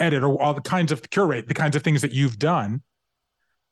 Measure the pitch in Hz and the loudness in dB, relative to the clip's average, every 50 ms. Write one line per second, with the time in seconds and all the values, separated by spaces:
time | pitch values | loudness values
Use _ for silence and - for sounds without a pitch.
0 | 170 165 151 139 147 143 135 - 147 147 147 143 - - - 180 175 147 156 - | 0 2 2 2 2 2 2 2 0 0 0 -2 -4 -2 0 0 0 0 -2 -4
1 | - - - 190 202 165 139 117 110 - - - 160 147 139 147 - 170 151 139 | -6 -4 0 2 2 2 0 -2 -4 -4 -4 -2 0 0 0 0 0 0 0 0
2 | 147 143 123 135 143 131 117 104 143 156 175 156 110 101 113 139 - _ _ _ | 0 0 0 0 0 0 0 0 0 0 0 0 0 -2 -4 -6 -8 _ _ _
3 | _ _ _ _ _ _ _ _ _ _ _ _ _ _ | _ _ _ _ _ _ _ _ _ _ _ _ _ _